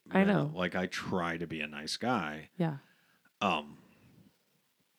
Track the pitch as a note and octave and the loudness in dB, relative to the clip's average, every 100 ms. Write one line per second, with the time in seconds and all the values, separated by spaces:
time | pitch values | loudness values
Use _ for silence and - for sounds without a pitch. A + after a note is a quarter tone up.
0 | - F#3+ G3 F3 D3 F#2 F2+ F#2 F#2 - | 0 4 6 4 2 0 0 0 -2 -2
1 | - F#2 E2+ E2 E2 D#2+ D2+ D2 D#2 - | -2 0 0 -2 -4 -4 -6 -8 -8 -4
2 | A2+ A#2+ D#2 D2+ D2+ - E3 C#3 - _ | 0 0 0 -6 -12 -2 -2 -2 -10 _
3 | _ _ _ _ G2+ D#2 D2 D2 - - | _ _ _ _ 2 2 -2 -14 -20 -20
4 | - - - _ _ _ _ _ _ | -20 -20 -20 _ _ _ _ _ _